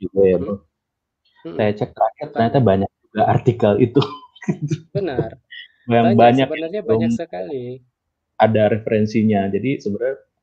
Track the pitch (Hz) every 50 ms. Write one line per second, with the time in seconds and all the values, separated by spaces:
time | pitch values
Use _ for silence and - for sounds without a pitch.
0 | 95 90 - 95 98 95 92 87 85 - 101 101 _ _ _ _ _ _ _ _
1 | _ _ _ _ _ _ _ _ - 165 165 - 110 104 104 - - - - -
2 | 107 113 - - 147 151 - 113 113 117 - 143 123 104 95 95 98 - _ _
3 | _ _ - 107 113 - 104 - - 127 113 - 120 104 101 - 127 110 - 143
4 | 139 - - - - - _ - - - - - 160 147 160 - - _ - 202
5 | 196 165 131 120 113 113 - - _ _ - - - - _ _ _ 120 117 117
6 | 117 117 113 117 117 120 127 135 135 135 156 156 160 165 185 214 208 226 220 226
7 | 226 233 233 226 170 160 170 180 185 170 147 127 123 123 127 131 _ _ _ _
8 | _ _ _ _ _ _ _ - 113 110 110 107 107 104 113 107 - - 117 107
9 | 107 104 - 113 107 110 107 98 95 98 98 98 107 131 139 - - 104 101 -
10 | 117 131 139 - _ _ _ _